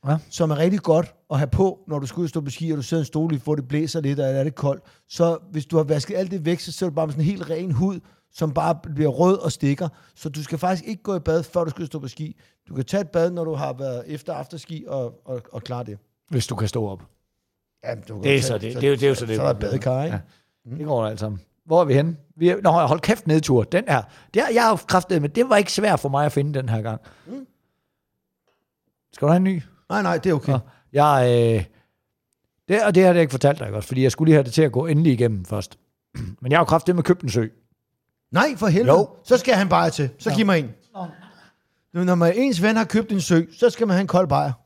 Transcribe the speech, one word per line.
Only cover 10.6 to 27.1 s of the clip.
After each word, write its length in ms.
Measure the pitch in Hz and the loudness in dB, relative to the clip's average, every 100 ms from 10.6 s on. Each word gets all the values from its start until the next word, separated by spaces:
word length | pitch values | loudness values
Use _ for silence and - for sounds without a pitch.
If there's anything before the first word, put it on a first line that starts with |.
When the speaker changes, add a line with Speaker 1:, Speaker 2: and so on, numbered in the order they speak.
| 180 185 160 | -2 -4 -6
Speaker 2:
ikke 160 | 208 | -10
gå 120 | - 190 | -6 -4
i 40 | |
bad, 240 | 151 160 | 0 -2
før 200 | 160 180 | 0 -2
du 60 | 165 | -4
skal 160 | - 160 | -6 -10
stå 140 | 160 | -10
på 80 | 135 | -12
ski. 300 | - 156 - _ _ _ | -10 -12 -12 _ _ _
Du 60 | 135 | -10
kan 100 | 131 | -4
tage 160 | 196 | -4
et 80 | 160 | -2
bad, 220 | 175 170 | -2 -2
når 120 | 175 | -2
du 100 | 160 | -6
har 200 | 147 143 | -6 -6
været 300 | 131 135 123 120 | -6 -8 -8 -10
efter 260 | 151 - | -12 -10
afterski, 520 | 151 139 165 - 160 - | -10 -10 -16 -14 -14 -10
og, 340 | 139 120 117 - | -8 -8 -10 -12
og, 160 | 127 - | -12 -12
og 120 | 120 | -16
klare 200 | 110 123 | -10 -10
det. 140 | 110 101 _ _ _ | -10 -14 _ _ _
Speaker 1:
Hvis 180 | 139 - | -4 -4
du 80 | 107 | -4
kan 120 | 104 | -4
stå 200 | 117 107 | -4 -6
op. 160 | 95 - _ _ _ _ _ _ _ | -8 -18 _ _ _ _ _ _ _
Speaker 2:
Ja, 120 | - 113 | -12 -12
men 80 | - | -12
du 60 | |
kan 100 | 107 | -6
Speaker 1:
Det 60 | 113 | 0
er 40 | |
Speaker 2:
tage, 80 | 139 | 0
Speaker 1:
så 160 | 117 110 | 0 -4
det. 160 | 110 | -6
Speaker 2:
så, 60 | 123 | -2
Speaker 1:
Det 60 | 139 | 0
er 20 | |
jo, 40 | 135 | 2
det 80 | |
er 60 | 139 | 0
jo 60 | 131 | 0
så 100 | 120 | -2
det. 100 | 110 | -2
Speaker 2:
så 60 | |
er 100 | 139 | -2
der 60 | 110 | -2
badekar, 440 | 104 127 135 127 | -2 -2 -2 -4
ikke? 120 | 151 160 | -4 -8
Speaker 1:
Ja. 60 | - _ _ _ - | -10 _ _ _ -16
Speaker 2:
Mm. 60 | 135 | -12
Speaker 1:
Det 80 | 151 | -4
går 200 | 131 110 | -2 -2
alt 140 | 107 | -4
sammen. 200 | 110 98 - _ - | -8 -8 -12 _ 0
Hvor 160 | 165 | 2
er 40 | 160 | 4
vi 80 | |
henne? 220 | 135 160 160 _ - | 2 2 -4 _ 0
Vi 140 | 170 | 0
er, 60 | 190 | 2
nå, 60 | 196 | 2
hold 280 | 165 151 - | 4 2 0
kæft, 280 | - 226 160 | 0 -2 2
nedtur. 360 | 156 156 127 | 2 4 2
Den 200 | 104 170 240 | 2 -2 0
her. 140 | 139 107 - _ | -2 -2 -18 _
Det 80 | 202 | -2
har 80 | 285 | 2
jeg 80 | 233 | 2
har 80 | 233 | 2
haft 180 | 202 - | 2 2
kraftet 340 | 185 180 175 | 0 2 -2
med. 80 | 143 | 0
Det 200 | 180 262 | 0 4
var 80 | 214 | 4
ikke 160 | 202 | 2
svært 260 | - 208 156 | 0 0 0
for 100 | 143 | 0
mig 160 | 139 147 | 0 0
at 60 | |
finde 220 | 143 143 143 | 0 -2 -4
den 100 | 127 | -4
her 120 | 113 | -4
gang. 200 | 110 110 - | -4 -10 -12